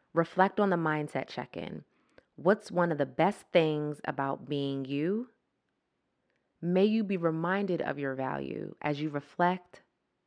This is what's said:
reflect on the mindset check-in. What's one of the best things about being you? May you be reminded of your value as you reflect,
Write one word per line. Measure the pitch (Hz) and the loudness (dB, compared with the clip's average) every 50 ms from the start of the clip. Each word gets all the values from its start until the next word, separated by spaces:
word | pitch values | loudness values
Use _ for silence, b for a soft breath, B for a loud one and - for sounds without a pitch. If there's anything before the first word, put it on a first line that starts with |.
| b b b | b b b
reflect | 165 165 - - 180 190 202 - 214 | 0 0 2 4 4 4 4 4 2
on | 202 196 | 2 2
the | 180 | 2
mindset | 170 160 156 156 151 151 147 - 135 - - | 2 2 0 0 0 -2 -4 -4 -6 -6 -6
check-in. | - - 139 - - - - - - - - _ b b b b b b b b b | -8 -10 -8 -8 -10 -12 -10 -10 -10 -12 -14 _ b b b b b b b b b
What's | - 143 180 208 208 - - | -2 2 2 2 2 0 -4
one | 175 175 175 170 | 0 0 2 2
of | 156 143 | 2 0
the | 139 | -2
best | 135 123 - 160 196 202 - - _ | -2 2 2 2 2 2 -2 -4 _
things | - 175 160 156 151 151 147 151 147 - - | 4 4 4 4 2 0 -2 -4 -6 -6 -6
about | - 135 139 135 139 139 - - | -6 -4 -2 -2 -2 -4 -4 -6
being | - 147 143 139 139 139 135 135 | -6 -4 -2 -2 -2 -4 -4 -4
you? | 131 139 143 151 180 208 226 247 - _ _ _ _ _ _ _ _ _ _ _ _ _ _ _ _ _ _ _ _ _ _ _ _ _ - | -4 -2 -2 -2 0 -2 -2 -6 -8 _ _ _ _ _ _ _ _ _ _ _ _ _ _ _ _ _ _ _ _ _ _ _ _ _ -6
May | 165 175 180 185 196 | -2 0 2 4 4
you | 214 220 226 208 | 4 4 2 0
be | 190 196 | 0 -2
reminded | 175 170 165 160 160 165 175 190 202 202 185 175 - | 0 0 0 0 0 0 0 0 0 0 0 -2 -2
of | - - 139 | -2 -4 -4
your | 143 139 135 131 | -4 -4 -4 -4
value | 131 131 131 - - - - - - - - - - | -4 -4 -4 -4 -4 -6 -6 -8 -8 -8 -10 -10 -6
as | - 151 147 139 | -4 -4 -2 -2
you | 156 156 | -4 -4
reflect, | 143 143 - - - - 175 175 185 185 - _ - - _ _ _ _ _ _ _ _ _ | -4 -6 -8 -6 -2 2 2 2 2 0 -6 _ -20 -20 _ _ _ _ _ _ _ _ _